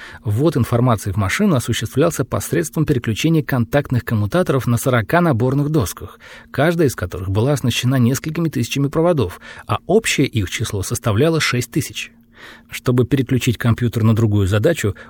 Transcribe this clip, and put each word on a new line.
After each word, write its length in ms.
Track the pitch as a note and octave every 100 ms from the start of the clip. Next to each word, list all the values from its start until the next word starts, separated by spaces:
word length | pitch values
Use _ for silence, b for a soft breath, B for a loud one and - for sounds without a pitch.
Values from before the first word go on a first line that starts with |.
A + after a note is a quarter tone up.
| B B
Ввод 340 | - G#2+ D#3+ C3
информации 540 | A#2 A#2 B2+ A2 G#2
в 60 | G#2
машину 400 | F#2+ - G#3 C3+
осуществлялся 680 | - A2+ A2 B2+ E3+ D#3
посредством 600 | B2+ G2+ - D#3 D#3+ E3
переключения 580 | D3+ B2+ A#2 G#2+ D#3+ D#3+
контактных 640 | - B2+ A2+ C#3+ - B2
коммутаторов 600 | - A2 G#2 F3 F3+ C3+ B2
на 100 | A#2
сорока 440 | C#3+ B2 G2+ E3+
наборных 500 | F3 A2+ B2+ C#3 C#3+
досках, 500 | D#3 G2 - - - B B B
каждая 380 | - D3+ E3+ D3
из 60 |
которых 360 | - F2+ D#2 F#2+
была 220 | G2 B2+
оснащена 440 | D3 A#2+ - B2 C3
несколькими 520 | A#2 C#3 D#3+ D#3 E3
тысячами 380 | C3 A#2+ C3+ C#3
проводов, 520 | D#3+ E3 D#3+ F#2 - B B B
а 120 | G#2+ -
общее 400 | G#3 - - C3
их 220 | A2+ F#2
число 320 | - A2 G2+
составляло 580 | - A2+ A#2+ G#2 D#3+ E3
шесть 300 | - B2 -
тысяч. 420 | E3 - - - - _ B B B B
Чтобы 340 | - - B2
переключить 540 | A#2+ C#3 B2+ B2+ - -
компьютер 460 | A#2 A2 A#2+ A#2
на 100 | A2
другую 320 | A2 A2+ G#2 F#2+
задачу, 480 | G#2 C#3 E3+ G#2 B B